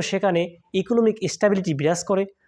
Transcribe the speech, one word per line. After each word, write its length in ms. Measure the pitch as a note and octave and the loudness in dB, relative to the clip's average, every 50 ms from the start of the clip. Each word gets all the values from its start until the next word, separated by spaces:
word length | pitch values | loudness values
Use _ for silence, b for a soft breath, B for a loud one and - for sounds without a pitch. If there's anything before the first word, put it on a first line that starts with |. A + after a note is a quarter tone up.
সেখানে 400 | - - G3 F#3+ G3 G3 F3 E3+ F3 F3 - - _ _ - | 0 0 -2 0 0 2 2 0 -2 -4 -6 -16 _ _ -4
ইকোনমিক 420 | F#3+ F#3+ - A#3+ A#3 A3+ A3 G#3+ - - D#3 - | -4 -2 0 2 2 2 2 2 0 -4 -6 -2
স্ট্যাবিলিটি 380 | - G#3 G#3 G3+ G3 F#3 F3+ D#3 | 0 0 2 2 0 0 -2 -2
বিরাজ 280 | C#3 C#3+ D#3 F3 E3+ - - | 0 0 0 0 -2 -2 -2
করে, 140 | G3 F#3+ G3 G3 - _ _ | -2 -2 -2 -4 -8 _ _